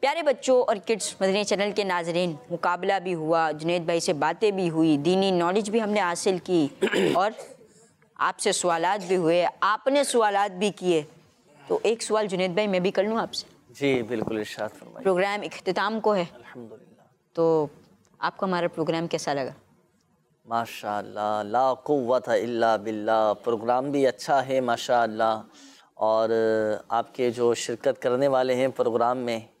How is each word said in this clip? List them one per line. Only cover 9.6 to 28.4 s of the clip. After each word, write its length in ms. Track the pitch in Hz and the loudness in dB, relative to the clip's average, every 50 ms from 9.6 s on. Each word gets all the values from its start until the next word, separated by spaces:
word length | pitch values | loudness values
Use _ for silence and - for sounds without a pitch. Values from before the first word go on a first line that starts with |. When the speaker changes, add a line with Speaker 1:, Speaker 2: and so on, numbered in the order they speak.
Speaker 1:
آپ 260 | - 190 208 220 - | 0 0 0 2 0
نے 180 | 269 269 285 285 | 2 2 2 2
سوالات 520 | - - 247 220 214 202 202 202 208 185 | 2 2 2 2 4 2 2 0 0 -2
بھی 140 | 180 196 208 | -2 -2 -2
کیے۔ 320 | 196 - 185 180 175 160 147 151 - - _ _ _ _ _ _ - - - | -2 -2 0 2 2 2 0 -2 -14 -20 _ _ _ _ _ _ -20 -20 -6
تو 120 | - - - - | -4 -4 0 2
ایک 200 | 196 226 226 - | 0 0 0 -2
سوال 240 | - 208 214 214 | -2 0 0 0
جنید 240 | 208 185 180 185 185 | 0 -2 -2 -2 0
بھائی 180 | 175 180 214 214 | 0 0 0 2
میں 120 | 190 180 | 0 0
بھی 100 | 175 190 | 0 0
کر 120 | 190 - 190 | 0 0 0
لوں 180 | 214 220 226 | 0 0 -2
آپ 140 | 190 - - | -4 -4 -6
سے؟ 120 | - - - - _ _ _ | -10 -12 -12 -20 _ _ _
Speaker 2:
جی 320 | 123 - 139 143 135 127 117 | -12 -2 0 0 2 2 0
بالکل، 360 | 104 123 110 107 104 110 107 | -2 -4 -4 -2 -2 -2 -4
ارشاد 300 | 107 - - - 107 110 | -4 -6 -6 -8 -8 -8
فرمائیے۔ 360 | - - 120 120 110 110 - | -8 -12 -20 -20 -18 -4 0
Speaker 1:
پروگرام 360 | 190 190 175 185 196 202 208 185 | 2 2 2 2 0 -2 -4 -6
اختتام 580 | 165 - - - - 180 226 190 202 220 226 | -8 -10 -8 -6 -4 -2 0 0 -2 -2 0
کو 140 | 208 220 208 | 0 0 2
ہے۔ 100 | 196 170 160 - | 2 0 -4 -6
Speaker 2:
الحمدللہ۔ 680 | - - - - 131 120 110 - 107 - - - _ _ _ _ _ _ _ _ | -20 -20 -20 -18 -18 -18 -18 -18 -20 -20 -20 -20 _ _ _ _ _ _ _ _
Speaker 1:
تو 340 | - 165 165 165 160 151 143 - - - _ _ _ _ _ _ _ | 0 2 2 4 2 0 -2 -6 -16 -20 _ _ _ _ _ _ _
آپ 180 | - 170 - | -6 -6 -4
کو 100 | - - | -4 -4
ہمارا 220 | 190 180 175 170 175 | -2 0 0 -2 -2
پروگرام 380 | 170 - 160 147 165 165 170 | -2 -4 -4 -2 -2 -2 -2
کیسا 280 | 165 - 160 - - 147 | -4 -4 -4 -4 -2 -4
لگا؟ 180 | 139 135 123 131 - _ _ _ _ _ _ _ _ _ _ _ _ _ _ _ _ _ | -2 -4 -6 -8 -14 _ _ _ _ _ _ _ _ _ _ _ _ _ _ _ _ _
Speaker 2:
ماشاءاللہ، 960 | - 113 117 117 110 - - - 104 104 104 98 107 104 104 104 104 107 107 104 | -4 -4 -4 -4 -4 -8 -10 -6 -4 -4 -4 -6 -8 -6 -4 -2 -2 -2 -2 -4
لا 300 | 104 107 120 131 131 127 | -2 0 2 2 2 0
قوت 540 | 120 - - 151 143 127 113 127 127 107 123 | -2 -2 -2 -2 -2 0 0 0 0 2 2
الا 480 | 117 104 98 120 120 113 117 113 110 | 0 0 0 0 -2 2 2 2 2
باللہ۔ 560 | 104 101 110 110 107 104 107 110 110 110 107 104 98 - | 2 0 -4 -6 -4 -2 0 2 2 4 2 0 0 -2
پروگرام 460 | 123 117 110 107 117 123 127 131 143 | -2 -2 -2 0 -2 0 0 0 -2
بھی 160 | 139 143 135 | 0 2 2
اچھا 400 | 127 120 - - - 151 139 127 | 2 0 -2 -2 0 0 0 2
ہے 140 | 131 135 131 | 0 0 0
ماشاءاللہ، 800 | 131 120 123 120 - - 127 120 117 113 107 110 113 110 110 110 104 - - - - - - - - _ _ | 0 0 -2 -2 0 0 2 2 2 0 0 0 0 0 0 -2 -6 -14 -20 -20 -20 -20 -20 -20 -20 _ _
اور 360 | - - 110 110 110 113 110 113 113 113 110 110 110 110 107 104 101 - _ | -2 0 2 2 2 2 2 2 2 2 2 2 2 0 0 -2 -4 -6 _
آپ 260 | 110 117 120 - - | -4 -4 -4 -4 -4
کے 160 | - 131 123 | -2 -2 -2
جو 240 | 113 120 120 120 117 | 0 2 2 2 2
شرکت 480 | 113 - - 123 110 - 139 127 - - | 0 -2 -8 -8 -2 -2 -2 -2 0 -2
کرنے 260 | 131 123 127 139 143 | -2 0 2 2 2
والے 260 | 135 127 | 2 2